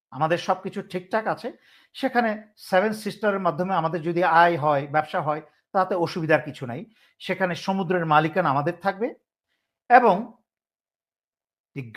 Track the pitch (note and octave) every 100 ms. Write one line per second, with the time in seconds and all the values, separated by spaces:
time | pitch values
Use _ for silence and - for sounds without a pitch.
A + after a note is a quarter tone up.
0 | - C3 D#3+ E3+ - F#3+ F#3+ G3+ F#3 F#3
1 | F3+ A3 G#3+ D#3 B3 F4 _ _ _ -
2 | C4+ B3 A#3 G#3+ - _ - F#3 G#3+ G#3+
3 | G#3 - G#3+ G3 F3+ D3+ F#3 F#3 D#3+ E3+
4 | D#3+ F3 F3+ E3 F3 E3 D3+ C#3+ C#3+ D3+
5 | D3+ F#3 D3+ D3+ - _ _ G3 F#3 F#3+
6 | E3 F#3 D#3 D3+ - - B2+ B2 G#3 _
7 | _ - - F#3 F#3+ E3+ - F#3+ E3+ F3+
8 | D#3+ D3+ D#3 F3+ D#3+ C#3 D3 E3+ G3 F#3+
9 | B3 - _ _ _ _ _ _ - B3
10 | A#3+ F3+ B3 - _ _ _ _ _ _
11 | _ _ _ _ _ _ _ C#3+ A#2+